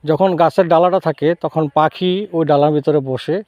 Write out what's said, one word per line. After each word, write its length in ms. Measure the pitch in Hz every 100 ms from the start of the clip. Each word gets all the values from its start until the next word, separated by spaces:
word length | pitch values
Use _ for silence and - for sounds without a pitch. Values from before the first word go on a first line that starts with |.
যখন 320 | 147 151 190 170
গাছের 320 | 165 - 170
ডালাটা 320 | 165 180 180
থাকে 340 | 170 147 147
তখন 340 | 170 156 160 156
পাখি 580 | 151 156 - 185 185 208
ওই 120 | 170
ডালার 280 | 151 143 147
ভিতরে 280 | 151 143 151
বসে, 420 | 135 127 - 175